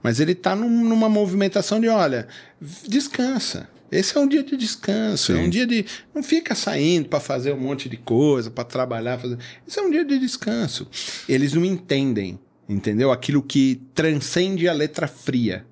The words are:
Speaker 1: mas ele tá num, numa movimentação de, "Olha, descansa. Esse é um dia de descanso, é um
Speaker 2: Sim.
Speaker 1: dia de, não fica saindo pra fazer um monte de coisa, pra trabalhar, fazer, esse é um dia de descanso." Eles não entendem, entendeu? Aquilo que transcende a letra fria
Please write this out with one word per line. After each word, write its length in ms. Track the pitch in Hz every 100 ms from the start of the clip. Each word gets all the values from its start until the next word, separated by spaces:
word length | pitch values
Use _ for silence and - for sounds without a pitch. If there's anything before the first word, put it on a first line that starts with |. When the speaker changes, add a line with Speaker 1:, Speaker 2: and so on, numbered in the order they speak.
Speaker 1:
mas 180 | 120 117
ele 140 | 156
tá 220 | 180 - 196
num, 280 | 233 233
numa 260 | 226 226 220
movimentação 680 | 208 202 190 196 202 185 214
de, 80 | 226
"Olha, 380 | 220 160 123 107 - - _ 151 175 226
descansa. 800 | 247 294 - 254 262 - - - - -
Esse 260 | - 190 294
é 20 |
um 80 | 277
dia 160 | 294
de 140 | 277 269
descanso, 760 | 220 - - 208 220 196 -
é 40 | 175
um 80 | 170
Speaker 2:
Sim. 40 |
Speaker 1:
dia 160 | 190 240
de, 180 | 233 - - -
não 100 | 302
fica 320 | 277 330 330 226
saindo 520 | - 143 151 175 123
pra 120 | 151
fazer 340 | - 135 135
um 60 | 135
monte 280 | 131 139 131
de 100 | 117
coisa, 520 | - 117 147 135 113
pra 140 | 120
trabalhar, 540 | 120 131 127 113 117 123
fazer, 180 | 123 120 - - -
esse 120 | -
é 20 |
um 80 | 392
dia 120 | 311 294
de 120 | 277
descanso." 680 | 254 - - 233 165 - - - - - -
Eles 240 | 131 143
não 100 | 160 180
entendem, 760 | 180 - 139 139 107 95 98 _ _ -
entendeu? 440 | 101 107 104 135
Aquilo 320 | 120 - 143
que 380 | 139 143 135 123 -
transcende 760 | - 160 147 143 175 185 190 175
a 40 |
letra 340 | 156 151 - 147
fria 580 | - - 127 110 92 -